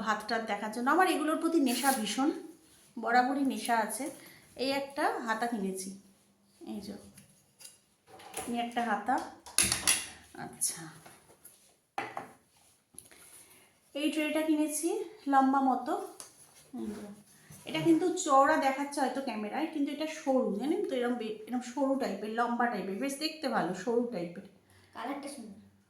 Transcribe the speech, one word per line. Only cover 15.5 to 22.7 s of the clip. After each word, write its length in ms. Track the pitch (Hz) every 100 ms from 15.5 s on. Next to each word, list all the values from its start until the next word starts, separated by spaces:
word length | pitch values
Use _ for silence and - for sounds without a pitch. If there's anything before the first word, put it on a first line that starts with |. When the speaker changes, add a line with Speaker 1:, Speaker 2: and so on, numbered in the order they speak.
| 277 262
Speaker 1:
মতো, 240 | 240 240 392 381 - - - - - - 120
এই 60 | 110 104
যে। 100 | 104 - - - - - -
এটা 120 | 320 330
কিন্তু 180 | 320 359 370
চওড়া 320 | 320 269 277 302 269
দেখাচ্ছে 320 | 269 285 302
হয়তো 160 | 254 262 269
ক্যামেরায়, 400 | 214 208 226 311
কিন্তু 140 | 302 285 294
এটা 100 | 311 -
সরু, 280 | 277 262 214 196
জানেন 200 | 262 370 -
তো, 40 | 262
এরম 140 | 240 233
বে-, 180 | 220 208 -
এরম 140 | 247 -
সরু 220 | - 269 269
টাইপের, 280 | 208 196 214 226
লম্বা 280 | 240 233 240